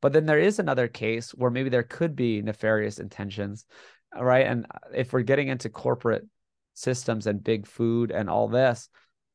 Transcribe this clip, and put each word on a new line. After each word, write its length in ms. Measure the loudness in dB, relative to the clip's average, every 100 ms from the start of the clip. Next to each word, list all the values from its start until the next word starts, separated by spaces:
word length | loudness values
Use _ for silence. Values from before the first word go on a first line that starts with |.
But 120 | 2
then 140 | 2 4
there 120 | 4
is 200 | 4 2
another 280 | 0 0 0
case 440 | -2 -4 -4 -6
where 200 | -2 -2
maybe 200 | 0 0
there 120 | 0
could 320 | -2 -2 -4
be 280 | 0 0 0
nefarious 560 | -4 -2 0 2 0 -6
intentions, 680 | -12 -10 -10 -6 -8 -8 _ -20 -20 _ _
right? 320 | -2 4 4 4
And 200 | 0 -6 -14 -10
if 180 | -6 -2
we're 100 | 0
getting 260 | 2 2 2
into 200 | -4 -8
corporate 580 | -6 -2 0 0 -2 -4 _ _ _ _
systems 520 | -8 -4 -4 -2 -2 -2
and 160 | -2
big 240 | 0 -2 -2
food 440 | -2 0 2 0
and 180 | -2 -2
all 200 | 0 2
this, 400 | 4 2 2 -6 _ _ _ _